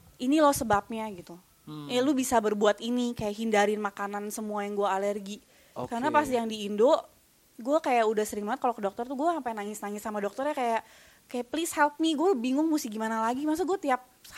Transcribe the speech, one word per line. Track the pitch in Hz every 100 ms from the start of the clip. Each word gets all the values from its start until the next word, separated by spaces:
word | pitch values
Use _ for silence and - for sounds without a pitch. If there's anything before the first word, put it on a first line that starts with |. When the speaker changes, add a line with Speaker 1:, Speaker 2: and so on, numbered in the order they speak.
| - -
Speaker 1:
"Ini | 254 311
loh | 285
sebabnya," | 277 226 208 - 220 220
gitu. | 180 156 175 _ _
Speaker 2:
Hmm. | - 151 147
Speaker 1:
"Eh, | 247
lu | 269
bisa | 262 254 240
berbuat | 214 208 208 208
ini," | 233 247 240
kayak | 240 214
hindarin | 208 226 208 208 214
makanan | 202 202 202 202 208
semua | 220 214 208
yang | 202
gue | 208 202
alergi. | 190 202 208 196 208 _ _ _
Speaker 2:
Oke. | - -
Speaker 1:
Karena | 233 285
pas | 294 294
yang | 240
di | 226 220
Indo, | 202 208 247 320 - _ _ _ _
gue | - 233 311
kayak | 320 240
udah | 220 214
sering | 214 208
banget | 208 254
kalau | 247
ke | 226
dokter | 202 202
tuh | 240
gue | 269 320
sampai | 330 247
nangis-nangis | 214 202 208 208 208
sama | 226 208
dokternya | 202 226 285
kayak, | 302 240 226 - - - _ -
kayak, | 247 240
"Please | 302 330
help | - 294 294
me," | 320
gue | 285 349
bingung | 269 247 269 320
mesti | 302 -
gimana | 214 220 226
lagi. | 226 254
Masa | 302 311
gue | 339 392
tiap | 285 247 - _ -